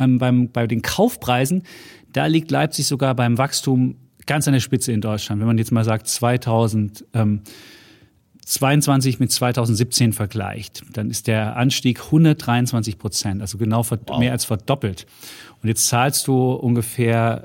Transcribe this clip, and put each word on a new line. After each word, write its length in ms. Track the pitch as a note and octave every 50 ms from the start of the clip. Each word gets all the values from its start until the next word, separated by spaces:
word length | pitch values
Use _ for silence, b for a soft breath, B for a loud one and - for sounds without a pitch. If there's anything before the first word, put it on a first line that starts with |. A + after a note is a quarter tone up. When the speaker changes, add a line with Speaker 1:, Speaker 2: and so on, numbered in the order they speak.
Speaker 1:
ähm, 180 | C3 B2+ B2+ B2
beim, 320 | B2+ B2+ B2+ B2 B2 A#2
bei 160 | - A#2+ A#2
den 160 | A2 A#2+ A2+
Kaufpreisen, 800 | - - - - G#3 A#3+ - - - B2+ B2 B2 C3+ C#3 F3+ F#3 - B B B B B B B B B
da 140 | - C3+ D3
liegt 240 | D#3 D#3+ D#3+ D#3 C3
Leipzig 360 | C3+ C#3 D3+ D3+ - - C3+
sogar 280 | - C#3+ B2+ C#3 C3 B2+
beim 240 | B2 A#2+ A#2+ A#2+ A#2+
Wachstum 580 | C3 C3 - - - C#3 C3 B2+ B2+ B2+ - - _ _ _ - -
ganz 200 | - C#3+ D#3 - D3+
an 40 | C3+
der 60 | B2+
Spitze 320 | - - C3+ - - B2
in 80 | A2+ G#2+
Deutschland. 400 | F#2+ A2 G#2+ G#2+ - - G#2 G#2
Wenn 60 | A2+
man 120 | A#2 A#2 A2
jetzt 140 | A2 -
mal 120 | C#3+ A2+ A2
sagt, 240 | A2+ A2 A2 - -
zweitausend, 960 | - - A#2+ A#2+ B2 B2 - A#2 A2+ A2+ A#2 A2 A2 A2 G#2 G2+ G#2 - - -
ähm, 280 | - A#2 G#2+ G#2 G#2 G2+ - B B B B B B B B B B B B B B B _ _ _ _ -
zweiundzwanzig 720 | - - - C3+ C3+ D3 D3 - D3 C#3 C3+ B2+ C3+ B2 -
mit 140 | C3 B2
zweitausendsiebzehn 800 | - - B2+ B2 A#2+ B2+ A#2 A#2 A2 G#2 A#2+ A#2 - - B2 A2+
vergleicht, 720 | G#2+ - G#2 G2 - A2 F#2+ G2 G#2 - G#2 - - - - -
dann 180 | - A2 G#2 B2
ist 160 | A2+ - - A#2
der 280 | A2 A2 G#2+ A2 -
Anstieg 560 | A#2+ B2 B2 B2+ - - B2+ A#2 - - -
hundertdreiundzwanzig 840 | D#3 D#3+ E3 D#3 D3+ - - B2 A#2+ A#2+ B2 A#2 B2 A#2 G#2 A2 F#2+ -
Prozent, 420 | - G#2 - - - G#2 F#2+ G2+
also 160 | G#2+ - -
genau 260 | G2 A#2 G#2+ A2 A#2+
verd-, 200 | A2+ - A#2 A2 -
Speaker 2:
Wow. 120 | - - A#2+
Speaker 1:
mehr 140 | A#2+ B2
als 120 | B2 A#2+ -
verdoppelt. 600 | - A2 G2+ - - C3+ - - G2+ F2+ - - B B B B B B B B B B B
Und 60 | B A2
jetzt 200 | A2 - - -
zahlst 400 | A#2+ A#2+ B2+ D3 - - - C3+
du 240 | C3 B2+ B2+ B2+
ungefähr, 880 | B2+ - C3 A#2+ A#2+ A#2+ A2+ - - B2 A#2 A2+ A#2 A2+ A2+ A#2 A2+ A#2